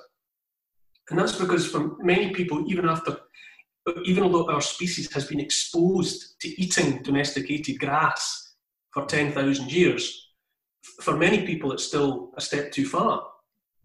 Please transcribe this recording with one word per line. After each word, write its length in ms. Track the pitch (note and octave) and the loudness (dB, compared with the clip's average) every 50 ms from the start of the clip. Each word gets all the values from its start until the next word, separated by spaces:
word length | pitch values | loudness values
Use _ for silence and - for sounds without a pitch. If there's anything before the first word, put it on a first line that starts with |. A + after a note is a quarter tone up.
| - _ _ _ _ _ _ _ _ _ _ _ _ _ _ _ _ _ _ _ _ - | -12 _ _ _ _ _ _ _ _ _ _ _ _ _ _ _ _ _ _ _ _ -4
And 100 | D#3+ F3 | 0 0
that's 160 | G3 A3 - | 0 0 0
because 320 | - F#3 F3+ F3 E3 D3+ - | -2 0 2 2 2 2 0
for 300 | - D#3 D3 C#3+ - - - | -2 -2 -2 -2 -4 -2 2
many 280 | F3 F#3 G3 G#3 F#3 | 2 4 4 2 0
people, 320 | - - F3 D#3+ D3+ D3+ - - | -2 -2 -2 -2 -2 -2 -2 -2
even 200 | F#3 F3 F3 E3 | -2 0 2 2
after, 300 | D#3+ D#3+ - D#3 - - - _ _ - - - - - _ _ _ _ _ E3+ F3 F3 F3+ | 0 0 -2 -6 -8 -8 -10 _ _ -20 -20 -20 -20 -20 _ _ _ _ _ -6 -6 -4 0
even 180 | F#3 F#3 G3 G3+ | 2 2 4 4
although 260 | F#3 F3 E3+ D#3 D#3+ | 4 4 4 2 2
our 120 | D#3 C#3+ | 0 0
species 500 | - - - - F3 F3+ - - C#3 - - | -2 -2 -4 -4 -4 -4 -2 -4 -6 -6 -4
has 120 | C#3+ - | -6 -6
been 140 | - D#3 C#3+ | -4 -4 -4
exposed 1000 | C#3 D3+ - - - - - E3+ E3+ F3+ F#3+ F3+ E3+ - - - - - - - | -4 -2 -2 -2 -2 -2 2 2 4 4 4 2 0 0 -2 -6 -10 -16 -16 -14
to 200 | - D#3+ D#3 - | -12 -10 -6 -4
eating 400 | F#3 F3 - F#3 E3+ C#3+ C3 B2 - | -2 0 2 2 2 2 0 -2 -2
domesticated 760 | C3+ C#3 C#3+ C#3+ - - C#3 B2+ - D3 D3+ D3+ - B2+ - | 0 0 0 0 0 -2 -4 -4 -2 -4 -4 -4 -4 -6 -4
grass 720 | C#3 C#3 C#3 D3+ D#3 D3+ - - - - - - - - _ _ _ _ _ _ _ _ | -4 -2 0 2 2 2 0 -2 -4 -6 -6 -8 -12 -18 _ _ _ _ _ _ _ _
for 140 | - - C#3+ | -6 -6 -4
ten 260 | - - D3+ D3 C#3+ | 0 0 0 2 2
thousand 400 | C#3+ C#3 C3+ C#3 C#3 C3+ B2+ A#2+ | 0 2 2 2 2 0 -2 0
years, 580 | C#3 F3+ F3 C#3 A#2 - - - - - - _ _ _ _ _ _ _ _ _ _ _ - | 4 4 6 6 4 2 -2 -6 -8 -12 -18 _ _ _ _ _ _ _ _ _ _ _ -20
f-, 220 | - - - - | -20 -20 -6 -2
for 120 | - D3 C#3+ | -2 2 4
many 280 | E3+ G3 G#3+ G3+ - | 4 4 4 4 2
people 260 | F3+ E3+ - - C#3 | 0 -4 -2 -2 -2
it's 140 | B2+ - - | -4 -4 -4
still 460 | - - D3 C#3+ C#3 C3 - - - - - | -2 0 2 2 2 0 -2 -6 -10 -10 -10
a 40 | |
step 300 | - - - C#3+ C#3+ - | -6 -4 -4 -4 -4 -4
too 140 | - - C3+ | -2 -2 -2
far. 420 | - - - A3+ A3+ - - - - - - _ _ _ _ _ _ _ _ _ | 0 0 0 2 2 0 -2 -4 -10 -16 -20 _ _ _ _ _ _ _ _ _